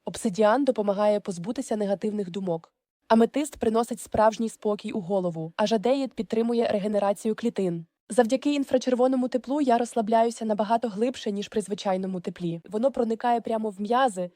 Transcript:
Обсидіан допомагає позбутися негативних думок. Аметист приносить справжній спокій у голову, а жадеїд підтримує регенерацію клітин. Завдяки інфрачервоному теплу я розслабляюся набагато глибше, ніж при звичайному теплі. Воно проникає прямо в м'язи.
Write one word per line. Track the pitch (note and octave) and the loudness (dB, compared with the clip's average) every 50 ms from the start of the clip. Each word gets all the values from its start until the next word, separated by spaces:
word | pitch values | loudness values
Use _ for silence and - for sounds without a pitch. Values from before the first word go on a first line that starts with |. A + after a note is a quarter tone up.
| _ | _
Обсидіан | - E3+ - - A3+ F3 G#3 G#3+ G#3 A3 C4+ C#4+ | -12 -10 -4 -4 -4 2 4 4 4 4 4 2
допомагає | C4 B3+ G#3+ G#3 G3+ G3 G3 G#3 G#3 G#3 G#3 | 2 0 2 0 0 0 2 4 2 2 2
позбутися | - G#3+ F3+ F3 E3+ G#3+ B3 - B3+ - A#3 | -2 -4 -8 -6 -6 -6 -6 -6 -4 -4 -2
негативних | G#3+ G#3 G3 G3+ F3 - G#3+ G#3 G#3 G3 F3 | -2 0 -2 -2 -2 -2 -4 -4 -4 -6 -6
думок. | E3+ G3+ F#3+ F3+ E3 E3 - _ _ _ _ _ _ _ _ | -6 -6 -4 -2 -4 -4 -6 _ _ _ _ _ _ _ _
Аметист | _ A3+ A3+ A#3 A3+ - C4+ D#4 - - | _ 4 4 4 4 2 -4 -4 -4 -6
приносить | - - A3+ A3 A3+ A#3+ - A#3+ - | -4 -2 0 0 0 0 -2 -6 -10
справжній | - - - - G#3+ A3 G#3+ A3 A3+ A3 | -10 -4 2 4 4 4 4 2 -4 -6
спокій | - - - G#3+ G#3 G3+ - G#3+ | -6 -4 -2 -2 -2 -2 -4 -6
у | - A3 | -6 -6
голову, | F3 E3 G3+ G3 F3+ F3 D#3+ E3 D#3+ E3 - | -4 -2 -2 0 0 -2 -4 -4 -8 -8 -2
а | - G#3+ | -2 0
жадеїд | F#3+ A3 G#3+ F#3 A#3+ C4+ C#4 C4+ A#3+ - | 2 2 0 2 2 0 0 0 -4 -6
підтримує | - G#3 - A#3 A3 A#3 A#3 A#3+ A#3 A#3 | -8 -6 -2 -2 0 0 2 2 2 2
регенерацію | - G#3+ G#3 F3+ G#3+ G#3+ G3+ G3+ G3 G3+ - - A3 G#3+ | 2 0 0 0 0 0 0 2 0 0 0 -2 -4 -4
клітин. | - A3+ A#3 - - G3 F3 E3+ E3+ E3 - _ _ _ - | 0 -2 -4 -2 0 -2 -2 -2 -4 -8 -12 _ _ _ 0
Завдяки | A3 B3 A#3+ A3 C4 C4 - D4 D4 | 2 2 4 4 2 0 2 0 0
інфрачервоному | C#4+ C4+ - - B3+ - B3+ B3 A3+ B3 C4 C4 B3+ B3 | 0 0 2 2 2 2 2 2 4 4 2 4 2 0
теплу | - - B3 - A#3 C#4 D4+ | 0 -2 -4 -2 -2 -2 0
я | D4 C4 A#3 | 2 4 4
розслабляюся | A#3 A#3+ A3+ - A#3+ G#3+ G3+ A3+ A3+ A3+ A#3 A3+ - A3+ | 2 2 -2 -2 -4 0 2 4 4 4 2 0 -4 -4
набагато | A3 G#3 G3+ G#3+ G3 A#3 A#3 B3+ A#3 | -2 -2 -2 0 0 0 0 0 -4
глибше, | F#3 G3 A3+ C4 B3+ - - A3 | -2 -2 -2 -2 -2 -4 -6 -6
ніж | G3+ G3+ G3+ | -4 -4 -6
при | - - A3 | -4 -4 -6
звичайному | G3 F#3+ G#3 - - G3+ F#3 F#3 F#3+ F#3+ F#3 F3+ | -4 -4 -8 -4 -2 -2 -2 0 -2 -4 -6 -6
теплі. | - G#3 F3+ - F3+ E3+ E3 E3+ - - | -6 -8 -8 -6 -6 -6 -6 -6 -10 -8
Воно | F#3 A3 A#3 C#4 | -4 0 0 0
проникає | B3 C4 A#3+ A3 A3+ A3 - B3 A#3+ A#3 | 0 0 -2 -2 -2 -2 0 0 0 0
прямо | A#3 A3+ A3+ A3 A3 G#3+ | 0 -2 -4 -2 -2 -4
в | F#3+ F#3 | -6 -6
м'язи. | G#3 G3+ A#3 B3 C4+ B3 F#3 F#3 F3+ F3 - | -2 0 2 2 4 2 0 -2 -6 -8 -8